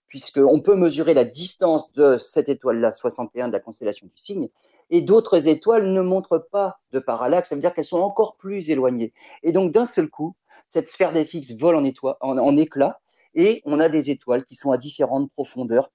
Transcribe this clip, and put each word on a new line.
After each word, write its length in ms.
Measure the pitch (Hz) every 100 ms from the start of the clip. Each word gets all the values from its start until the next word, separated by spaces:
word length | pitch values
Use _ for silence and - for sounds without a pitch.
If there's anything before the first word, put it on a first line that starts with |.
| _
puisqu'on 500 | 139 - 143 139 151
peut 160 | 180 196
mesurer 380 | 170 143 156
la 100 | 143
distance 680 | 113 131 180 - 180 156 -
de 240 | 135 143 120
cette 320 | - 156 139
étoile-là, 420 | 131 131 117 113
soixante 400 | - 123 - 113 120
et 60 |
un, 60 | 123
de 60 |
la 60 | 101
constellation 460 | 117 110 110 104 95
du 100 | _
Cygne, 320 | - 196 120 - _ _ _
et 120 | 170
d'autres 460 | 147 220 220 175 151
étoiles 440 | 156 214 226 190
ne 100 | 190
montrent 460 | 185 190 190 160 -
pas 280 | 202 196 - _
de 80 | 131
parallaxe, 500 | 131 113 123 175 175
ça 60 | 143
veut 60 |
dire 120 | 165
qu'elles 120 | 165 147
sont 160 | 175
encore 340 | 190 196 208 -
plus 320 | 190 202 156
éloignées. 440 | 135 131 123 110 - - -
Et 80 | 160
donc, 200 | 185 180
d'un 140 | 214 240
seul 240 | - 156
coup, 260 | - 160 - _ _ _
cette 180 | 165 -
sphère 240 | - 180
des 140 | 165 156
fixes 280 | 165 127 113
vole 160 | 160 160
en 80 |
étoi-, 340 | 139 131 131 -
en, 160 | 135 131
en 180 | 131 143
éclats, 440 | 156 143 143 - _ _ _ 160
et 260 | 196 233 147
on 140 | 151
a 100 | 165
des 200 | 151 139
étoiles 360 | 135 - 123 131
qui 100 | 127
sont 160 | 139
à 60 | 123
différentes 520 | 143 - 127 135 139
profondeurs 580 | - 135 123 120 117 135